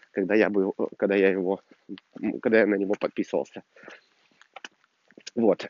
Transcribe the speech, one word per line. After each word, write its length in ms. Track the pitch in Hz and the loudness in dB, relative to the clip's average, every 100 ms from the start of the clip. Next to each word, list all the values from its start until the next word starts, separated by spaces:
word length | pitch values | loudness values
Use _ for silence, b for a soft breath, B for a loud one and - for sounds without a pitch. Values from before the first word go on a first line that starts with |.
| b | b
когда 240 | - 92 107 | -4 2 4
я 140 | 98 | 4
был, 240 | 101 95 - 101 - | 2 0 -2 -6 -2
когда 180 | 101 98 | 0 4
я 140 | 98 | 2
его, 320 | 95 90 95 _ _ - 95 - - | 2 -2 -4 _ _ -18 -18 -18 -10
м, 200 | 107 - | -8 -4
когда 200 | 117 113 | 2 4
я 80 | 104 | 4
на 80 | 98 | 2
него 200 | 98 104 | -2 -2
подписывался. 680 | - - - 87 69 - - B B B B B B _ _ - - _ _ _ _ _ - 120 | -4 -6 -4 -4 -6 -14 -20 B B B B B B _ _ -20 -20 _ _ _ _ _ -10 0
Вот, 320 | 110 90 | 2 2